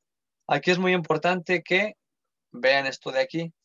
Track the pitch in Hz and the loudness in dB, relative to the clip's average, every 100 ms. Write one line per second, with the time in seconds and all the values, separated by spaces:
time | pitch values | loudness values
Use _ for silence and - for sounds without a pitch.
0 | _ _ _ _ - 147 160 180 185 180 | _ _ _ _ -4 -2 2 2 2 0
1 | 160 156 175 185 170 175 - 180 214 - | 0 0 0 0 0 -2 0 0 0 -6
2 | _ _ _ _ _ 123 127 139 135 131 | _ _ _ _ _ -2 2 2 0 -6
3 | 135 131 131 160 170 _ | -4 -2 -2 -2 -8 _